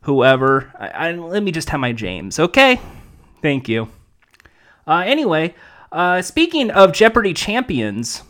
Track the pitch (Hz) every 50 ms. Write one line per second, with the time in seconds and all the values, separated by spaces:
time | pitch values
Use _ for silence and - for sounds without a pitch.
0 | - - 143 135 123 131 135 127 131 135 135 135 131 - - - 98 - - -
1 | 156 165 170 175 170 165 180 208 208 196 165 165 156 - - 147 131 123 120 113
2 | 110 90 90 90 78 98 - - 156 175 - 269 269 269 254 247 - - - -
3 | - - - - _ _ _ _ - 156 143 135 127 - 113 113 113 107 - -
4 | _ _ _ _ _ _ _ _ _ - _ _ _ _ _ _ _ - 156 170
5 | 180 196 262 311 311 226 165 156 160 175 175 - - - - - - _ - 160
6 | 175 180 180 185 180 - - - 330 339 330 311 269 220 - 196 196 190 - -
7 | 214 226 226 240 220 196 170 - - - 208 240 254 - 185 131 110 107 101 107
8 | 120 120 - - - -